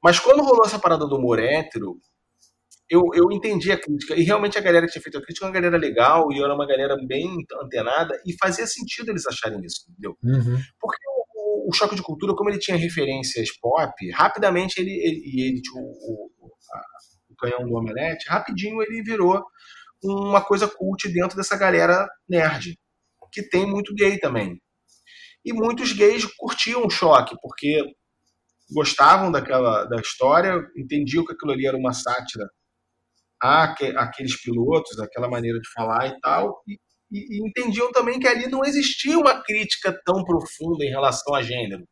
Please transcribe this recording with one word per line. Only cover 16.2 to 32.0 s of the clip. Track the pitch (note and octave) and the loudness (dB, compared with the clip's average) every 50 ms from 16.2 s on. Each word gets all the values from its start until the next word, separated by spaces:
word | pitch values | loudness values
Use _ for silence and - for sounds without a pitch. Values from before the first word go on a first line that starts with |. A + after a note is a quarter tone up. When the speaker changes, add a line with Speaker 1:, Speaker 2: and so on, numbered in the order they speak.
| G#2 - _ _ _ - _ _ _ _ - | -12 -18 _ _ _ -20 _ _ _ _ -16
Speaker 1:
a, | G1+ - - _ - _ _ _ _ _ _ | -16 -16 -18 _ -20 _ _ _ _ _ _
o | A2+ | _
canhão | _ - A#2+ B2 B2 B2 A#2+ | _ -6 -4 -4 -4 -4 -4
do | A#2+ | -4
Omelete, | A2+ A2+ A2+ A2 B2 D3 E3 D#3+ D#3+ - - | -4 -4 -4 -6 -4 -4 -4 -4 -6 -6 -4
rapidinho | D#3+ G#3+ G#3+ - G#3+ F#3 F#3+ G#3 A3 A3 G#3+ | -4 -2 -2 -4 -8 -6 -6 -6 -4 -4 -4
ele | G#3+ A3 A3+ A3 | -4 -6 -10 -8
virou | A3 A3+ G#3+ F#3 F3 F#3+ G3+ G#3 - _ _ - - - - - _ _ _ - | -6 -2 2 2 4 2 2 0 -6 _ _ -20 -20 -20 -20 -20 _ _ _ -8
uma | F#3+ G3 G3 G3+ G3+ G3 G3 G3 | -6 -4 -4 -2 2 2 2 4
coisa | - G3+ G3 G#3+ G#3 | 4 0 0 0 -2
cult | - - F#3 F#3 G3 F3+ - G3+ F3 | -4 -4 -4 -4 -4 -4 -6 -4 -2
dentro | F3 F3 F#3 - | -2 -2 -2 -2
dessa | F#3+ F#3+ - G#3 | -6 -4 -4 -2
galera | F#3+ G3 F#3+ F3 E3 E3 E3+ F3 F#3 G3 G3+ - _ _ _ | 0 2 2 4 4 4 4 4 4 2 -2 -6 _ _ _
nerd, | F3+ E3+ D#3+ D#3 D3 C#3 - F3 E3 _ _ _ _ _ _ _ _ _ - _ - | 0 2 2 2 0 -2 -8 -10 -14 _ _ _ _ _ _ _ _ _ -20 _ -12
que | G#3+ G3+ - | -12 -10 -2
tem | - F3+ G3 | 0 0 0
muito | G3+ G3 G3+ G#3 G#3 G#3 | 0 -2 -4 -6 -6 -2
gay | G3+ G3+ G3 G3+ G3 | 2 2 2 2 0
também. | - D3 B2 A#2 G#2 F#2 F2 - _ _ _ _ _ _ _ _ _ _ - - - - - _ _ | -2 -2 -2 -2 -4 -6 -8 -14 _ _ _ _ _ _ _ _ _ _ -20 -20 -20 -20 -20 _ _
E | - A#3+ | -8 -4
muitos | A3+ A3 A#3 A#3+ A#3+ B3 B3+ G#3+ | -2 0 -2 -2 -2 -4 -4 2
gays | G3 G#3 G#3 A#3 A#3+ A3 - - | 6 6 6 6 4 -2 -6 -8
curtiam | _ - - - - - A3 A#3 B3 A#3+ | _ -8 -8 -4 -4 -2 -2 -2 -2 -2
o | G3 | -2
Choque, | - - - E3 D3+ B2+ A2+ - - - - | -2 2 4 8 8 8 6 4 -8 -14 -16
porque | B2 - - - C#3+ D3+ D3+ C#3+ C#3+ - _ _ _ _ _ _ _ _ _ _ _ _ _ _ _ - | -16 -16 -6 -2 0 0 0 0 -2 -8 _ _ _ _ _ _ _ _ _ _ _ _ _ _ _ -2
gostavam | C#3+ D3 - - - C#3 D3 F3 G3 G3 F#3 D#3+ | -2 0 0 4 6 8 8 8 6 4 2 0
daquela, | C#3+ B2+ C3 C3+ B2+ B2+ A#2+ A2 G#2 G2+ | -2 -2 0 0 2 2 4 2 2 0
da | A2 A#2 A2+ | -2 -4 -6
história, | G#2+ - - - B2+ C3 C#3+ E3 F3+ G3 F#3 F3 - - _ | -6 -6 -4 0 2 4 4 4 4 2 -2 -4 -6 -8 _
entendiam | - C3+ B2+ D3 D3 D3 B2+ C3 E3+ E3+ | -14 -10 -4 -4 -4 -2 0 -2 -2 -2
que | E3 F3 | -2 -6
aquilo | - - D3+ C3+ | -8 -4 -4 -4
ali | B2+ C3+ | -2 0
era | C3+ C3 | -2 -2
uma | C3 C3 B2+ A#2+ | 0 -2 -2 -4
sátira | - | -4